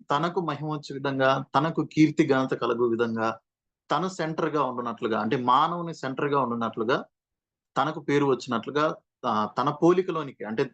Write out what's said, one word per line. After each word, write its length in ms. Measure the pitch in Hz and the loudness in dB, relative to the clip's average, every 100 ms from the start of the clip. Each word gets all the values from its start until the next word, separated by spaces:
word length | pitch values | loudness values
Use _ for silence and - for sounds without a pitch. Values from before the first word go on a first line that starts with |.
| - | -4
తనకు 300 | 147 175 190 | -2 0 -2
మహిమ 280 | 165 139 151 | -4 -4 -6
వచ్చే 220 | 151 - | -8 -8
విధంగా, 500 | 139 139 135 131 135 135 | -6 -4 2 2 2 0
తనకు 300 | - 160 160 | 0 0 -2
కీర్తి 440 | 147 156 156 147 143 | -2 4 4 4 2
ఘనత 260 | 135 131 | 2 2
కలుగు 340 | 127 120 120 120 | 0 0 2 2
విధంగా, 520 | 113 117 113 113 113 _ _ _ _ - | 2 0 0 -2 -4 _ _ _ _ -4
తను 180 | 156 185 | -2 -2
సెంటర్ 380 | 185 160 160 156 | -4 -4 -2 -2
గా 160 | 147 | 0
ఉండునట్లుగా, 580 | 131 123 120 113 117 110 | 0 -2 -6 -4 -2 0
అంటే 160 | 107 135 | 0 0
మానవుని 580 | 123 131 160 175 170 | 4 4 4 0 -6
సెంటర్ 320 | 160 135 131 143 | -6 -8 -4 0
గా 140 | 143 | 0
ఉండునట్లుగా, 640 | 123 117 113 120 110 160 - _ _ _ _ _ _ - | 0 -2 -4 -2 0 0 -2 _ _ _ _ _ _ -2
తనకు 240 | 139 156 | -2 -2
పేరు 240 | 147 143 | 0 2
వచ్చినట్లుగా, 720 | 139 127 131 117 127 139 156 - _ _ 123 | 2 0 0 -4 -2 -2 -2 -2 _ _ -2
ఆ, 200 | 107 107 | 0 -2
తన 240 | - 139 | -2 -2
పోలికలోనికి 720 | 143 165 180 185 160 139 - | 2 4 4 2 -2 -6 -10
అంటే 260 | 107 113 139 | -6 -4 -4